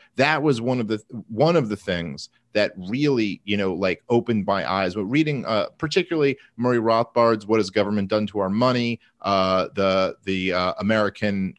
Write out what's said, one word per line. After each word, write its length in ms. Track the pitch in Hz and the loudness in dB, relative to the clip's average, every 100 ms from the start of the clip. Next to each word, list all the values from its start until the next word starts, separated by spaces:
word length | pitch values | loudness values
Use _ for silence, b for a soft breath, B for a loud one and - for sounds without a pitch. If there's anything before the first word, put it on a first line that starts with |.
| b - | b 0
that 260 | 143 156 | 2 4
was 180 | 151 117 | 0 0
one 200 | 120 127 | -2 -2
of 80 | 107 | -2
the, 120 | 107 - 117 - | -6 -6 -16 -10
one 280 | 110 180 170 | 0 2 2
of 140 | 110 | 0
the 60 | 101 | -4
things 540 | - 87 85 69 - _ _ | -4 -4 -6 -10 -16 _ _
that 180 | 104 101 92 | -2 -2 -4
really, 640 | 92 127 147 123 107 - | -8 -2 0 2 0 -4
you 140 | 101 101 | -4 -2
know, 180 | 95 87 | 0 0
like, 260 | 95 87 - | -2 -2 0
opened 380 | 120 120 107 98 | 0 2 -2 0
my 200 | 98 69 | -2 -2
eyes. 280 | 95 92 104 | -2 -2 -4
But 100 | 98 | -2
reading, 400 | 147 151 135 101 | 0 0 -4 -2
uh, 220 | 107 - - | -2 -2 -6
particularly 640 | 156 185 175 165 139 - b - | -4 -2 -2 0 0 -2 b -4
Murray 220 | 123 120 | 0 0
Rothbard's 680 | 113 113 120 120 117 110 101 | 2 2 2 2 4 2 2
What 140 | 110 | 0
Has 100 | 95 | 2
Government 400 | 107 101 104 98 | 0 0 0 0
Done 160 | 107 104 | -2 -2
to 140 | 101 | -2
Our 100 | 95 | -2
Money, 500 | 107 127 123 120 113 b _ | 0 2 2 -2 -4 b _
uh, 460 | 98 98 95 92 - 98 | 0 2 2 0 0 0
the, 420 | 95 95 95 - | 2 2 0 -2
the, 300 | 95 95 92 | -4 -2 0
uh, 200 | 90 90 - | 0 -2 -2
American 760 | 98 110 104 - 104 98 95 | 0 2 0 -2 -2 -2 -4